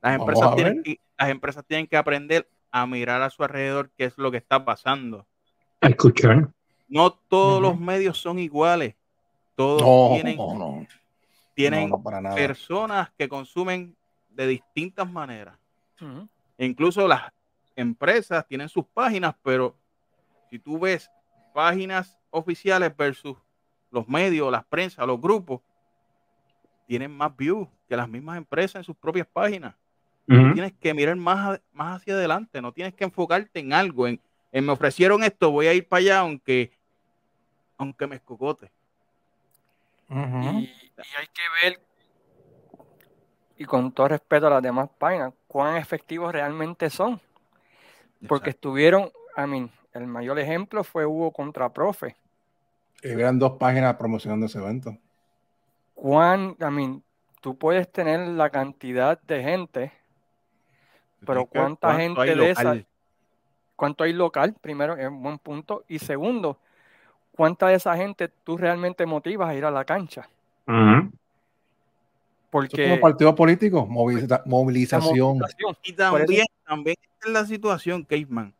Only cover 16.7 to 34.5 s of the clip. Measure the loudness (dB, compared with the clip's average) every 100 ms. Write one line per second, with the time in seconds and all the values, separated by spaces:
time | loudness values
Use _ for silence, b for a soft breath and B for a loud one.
16.7 | 0 0 2 2 2 0 _ _ _ _
17.7 | -8 -6 -2 0 0 0 -6 -6 -12 -8
18.7 | -8 -8 -2 -2 -2 -4 -6 -4 -2 -2
19.7 | -6 _ _ _ _ _ _ _ -20 -10
20.7 | -4 -2 -4 -6 _ _ _ _ 0 0
21.7 | 0 -4 -6 -6 _ _ -8 -6 -4 0
22.7 | 2 0 -2 -4 -4 -12 -18 _ _ _
23.7 | _ _ -8 -4 -2 0 0 0 -2 -4
24.7 | -4 -4 -4 -2 -2 2 0 0 -12 _
25.7 | _ _ _ _ _ _ _ _ _ _
26.7 | _ _ -6 -6 -6 -6 -4 -4 -4 -6
27.7 | _ _ -6 -6 -10 -12 -14 -8 -4 -4
28.7 | -6 -16 -10 -6 -4 -4 -2 -2 -2 -12
29.7 | -18 _ _ _ _ 6 8 8 6 -4
30.7 | -4 -4 0 0 0 0 0 -2 -6 _
31.7 | -12 -10 -10 -6 -4 -2 -2 -4 -12 -12
32.7 | -12 -14 -8 -8 -4 -2 -2 -2 -12 -2
33.7 | 0 0 0 -2 -2 _ _ _